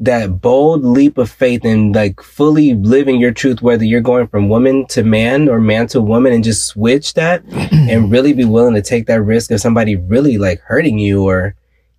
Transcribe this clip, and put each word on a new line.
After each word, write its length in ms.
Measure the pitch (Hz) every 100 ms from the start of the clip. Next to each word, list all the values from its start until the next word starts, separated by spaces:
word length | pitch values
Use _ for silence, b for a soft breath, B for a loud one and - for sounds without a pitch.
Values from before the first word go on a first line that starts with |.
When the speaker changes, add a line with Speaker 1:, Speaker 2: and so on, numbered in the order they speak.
Speaker 1:
that 400 | 120 120 101 90
bold 440 | 120 131 151 165
leap 340 | 127 123 147 135
of 100 | 117
faith 360 | - 127 120 117
and, 280 | 110 107
like, 280 | 110 104 98
fully 500 | - - 147 156 147
living 480 | 113 101 131 139 127
your 120 | 120
truth, 280 | 117 135 117
whether 240 | 120 117
you're 160 | 110 120
going 280 | 120 123 117
from 200 | 107 101
woman 380 | 113 131 135 131
to 160 | -
man 460 | 110 107 113 135 151
or 120 | 113
man 280 | 107 110 117
to 120 | 131
woman, 320 | 107 117 131
and 120 | 117
just 200 | 113 107
switch 480 | - 104 110 139 -
that 280 | - 165 175 -
Speaker 2:
<clears throat> 260 | - -
Speaker 1:
and 380 | 156 123 113 104
really 220 | 120 139
be 120 | 131
willing 300 | 120 113 120
to 60 | 107
take 240 | 98 120 113
that 120 | 113
risk 300 | 104 113 -
of 100 | 107
somebody 360 | 123 117 110 98
really, 420 | 90 117 147 107
like, 220 | 98 90
hurting 380 | - 123 160 107
you 260 | 101 98 95
or 260 | 92 95 - _ _ _